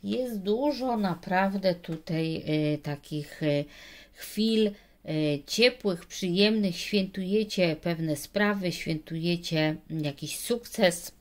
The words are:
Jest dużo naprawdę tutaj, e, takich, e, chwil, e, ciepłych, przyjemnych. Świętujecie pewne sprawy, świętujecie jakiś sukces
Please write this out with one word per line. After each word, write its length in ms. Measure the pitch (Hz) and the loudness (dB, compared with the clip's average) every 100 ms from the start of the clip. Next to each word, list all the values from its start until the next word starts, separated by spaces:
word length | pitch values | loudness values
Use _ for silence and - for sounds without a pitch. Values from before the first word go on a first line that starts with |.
Jest 360 | 202 220 254 220 | -2 -2 -2 -4
dużo 560 | 190 214 294 254 262 233 | -2 0 2 0 -2 0
naprawdę 760 | 196 160 - 185 196 196 190 | 0 -2 0 2 2 2 0
tutaj, 680 | 175 - 160 - 160 160 160 160 | 0 -4 -8 -4 -2 -2 -4 0
e, 320 | 151 151 151 | 0 2 0
takich, 640 | 147 143 - 151 147 - | -4 -8 -6 -8 -8 -2
e, 220 | 156 143 143 - - - - - | 2 2 0 -10 -20 -20 -20 -16
chwil, 480 | - - 220 220 214 | -12 0 2 4 2
e, 60 | 202 - _ - 156 151 143 - | 0 -20 _ -4 0 0 0 -4
ciepłych, 600 | - 240 247 208 170 - | 4 4 4 -4 -4 -6
przyjemnych. 720 | - 185 175 208 220 196 175 | -6 -2 4 4 4 0 -2
Świętujecie 1000 | - 208 190 196 185 202 208 - 175 156 | 0 0 0 -4 0 0 0 2 2 2
pewne 400 | 180 165 165 151 | -2 -2 0 -2
sprawy, 560 | - 202 208 202 180 | -2 0 2 2 -2
świętujecie 1040 | 165 - 160 - 165 170 175 175 160 156 156 - | -4 -4 -4 -4 -4 0 0 0 0 2 0 -6
jakiś 480 | 160 147 135 147 - | -4 -4 -6 -8 -8
sukces 760 | - 233 - - 190 170 - - | -4 -4 -4 2 2 2 -10 -16